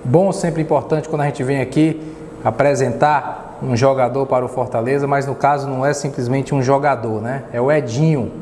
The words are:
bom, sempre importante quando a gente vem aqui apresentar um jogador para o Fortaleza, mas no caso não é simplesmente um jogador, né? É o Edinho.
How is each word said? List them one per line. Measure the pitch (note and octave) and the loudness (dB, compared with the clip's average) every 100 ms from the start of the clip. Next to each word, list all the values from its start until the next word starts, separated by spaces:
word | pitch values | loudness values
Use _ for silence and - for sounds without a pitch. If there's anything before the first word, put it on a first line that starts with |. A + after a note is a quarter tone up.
bom, | B2+ D3 F#3+ | 4 4 4
sempre | - F3 D#3 | 2 -2 -2
importante | D#3 D3+ - D#3 D3+ | 2 0 2 -2 -2
quando | D#3+ | -2
a | D3 | -2
gente | C#3+ | -2
vem | B2+ C#3 | -2 0
aqui | B2+ - D#3+ D#3 - - - - A#2+ | 0 2 2 2 -8 -14 -14 -2 -2
apresentar | A2+ C#3+ C#3 C3 A#2 D3 D3 - - - - | 0 0 2 0 2 2 2 -2 -10 -12 -10
um | C3 B2 | -2 2
jogador | C#3 C3 B2 C3+ C3+ | 2 4 0 0 0
para | C3 B2 | 0 0
o | |
Fortaleza, | C3 A#2 B2 A#2 C#3 C#3 | -4 -2 -2 0 0 0
mas | C#3+ C3+ | 0 -2
no | |
caso | B2+ C#3 C#3+ C3+ | 0 0 0 -2
não | C3 | -2
é | C#3 D3 | 0 0
simplesmente | D3 C3+ A#2+ C3+ C3 | -4 -4 -2 -2 0
um | D3 | 0
jogador, | B2+ C#3 C#3+ C3 A#2 G#2+ | 2 2 2 0 -2 -4
né? | A2+ C3+ - | -4 -6 -6
É | A#2+ | -2
o | B2+ | 2
Edinho. | D3+ B2+ A2+ D#3+ D3 G#2+ - | 2 0 0 2 2 -2 -6